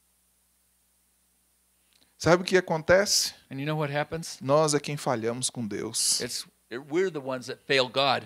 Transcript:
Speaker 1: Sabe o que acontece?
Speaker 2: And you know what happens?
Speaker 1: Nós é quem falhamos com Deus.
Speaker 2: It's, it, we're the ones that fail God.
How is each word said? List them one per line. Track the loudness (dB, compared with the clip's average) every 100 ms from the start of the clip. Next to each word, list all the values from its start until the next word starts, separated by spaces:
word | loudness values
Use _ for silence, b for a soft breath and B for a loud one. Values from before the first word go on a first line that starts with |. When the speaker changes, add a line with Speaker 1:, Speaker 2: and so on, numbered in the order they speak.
| _ _ _ _ _ _ _ _ _ _ _ _ _ _ _ _ _ _ _ _ _ _
Speaker 1:
Sabe | 4 4
o | 4
que | 2
acontece? | 2 -2 4 4 4 0 -2 -6 _
Speaker 2:
And | -8
you | -4
know | -4
what | -2 -2
happens? | -4 -6 -10 -8
Speaker 1:
Nós | 2 4 4
é | 0
quem | -2 -4
falhamos | -2 -2 -2 -4 -6
com | -6 -6
Deus. | -6 -6 -2 -2 -2
Speaker 2:
It's, | -4 -8 -12 _ _
it, | -14 -4
we're | 0 0
the | -2
ones | -6 -8 -8
that | -12 2
fail | 2 4
God. | 2 2 2